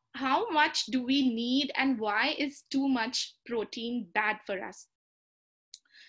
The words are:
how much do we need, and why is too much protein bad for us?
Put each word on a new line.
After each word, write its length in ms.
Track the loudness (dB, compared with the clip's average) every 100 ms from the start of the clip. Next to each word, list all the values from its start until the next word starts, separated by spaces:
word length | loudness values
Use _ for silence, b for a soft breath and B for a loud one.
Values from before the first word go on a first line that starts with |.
| _
how 340 | -4 0 2 2
much 360 | 2 2 2 -2
do 160 | 0
we 320 | 2 2 2
need, 380 | 2 2 2 2 2
and 220 | 2 2
why 360 | 2 2 2 0
is 260 | -4 -6 -6
too 160 | -2 2
much 480 | 2 0 -2 -6 -10 -6
protein 600 | -4 -4 -6 -6 -4 -4
bad 240 | 0 0 -2 -4
for 160 | -6
us? 240 | -6 -12 -20 _ _ _ _ _ _ _ _ -20 B B